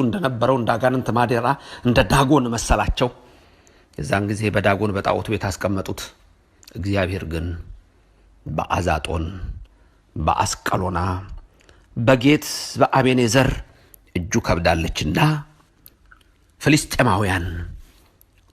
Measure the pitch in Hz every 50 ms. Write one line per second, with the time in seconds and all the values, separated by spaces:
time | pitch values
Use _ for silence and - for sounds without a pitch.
0 | 131 117 - - 175 131 127 110 120 123 135 127 113 117 120 117 131 127 127 131
1 | 120 - 107 120 123 117 123 117 113 123 139 - - - - - - 120 117 135
2 | 123 98 139 139 139 131 151 139 123 120 117 110 - - 120 104 98 - - -
3 | 131 120 - - - - - - _ _ _ _ _ _ _ _ _ _ - -
4 | - - - 98 104 101 107 101 107 104 98 104 95 104 98 95 107 104 92 98
5 | - - 98 98 101 - 107 92 - 98 90 - - 98 98 95 92 - 110 -
6 | - - - _ _ _ _ _ _ _ _ _ - - - - 90 101 101 101
7 | 92 87 98 92 85 80 85 82 85 87 85 85 - - - - _ _ _ _
8 | _ _ _ _ _ _ _ _ - 143 117 - - - 147 110 87 87 80 78
9 | - - - 85 78 80 98 92 - - - - - - _ _ _ _ _ _
10 | _ _ - - 78 - - - 107 104 - - - - - 104 92 92 92 85
11 | 90 95 92 92 95 - - - - _ _ _ _ _ - _ _ _ - 123
12 | 117 120 135 123 117 143 151 147 - - - - - - - 113 131 - - 135
13 | 123 127 123 127 123 113 107 135 131 123 - - - - - _ _ _ _ -
14 | _ _ - 92 85 - - 117 - - 95 87 85 87 87 82 82 - - -
15 | - 76 - - - 151 156 151 147 - _ _ _ _ _ _ _ - _ _
16 | _ _ - _ _ _ _ _ _ _ _ - - 143 156 147 - - - -
17 | 127 120 92 98 107 92 92 90 85 87 85 85 87 - - - - - _ _
18 | _ _ _ _ _ _ _ _ _ _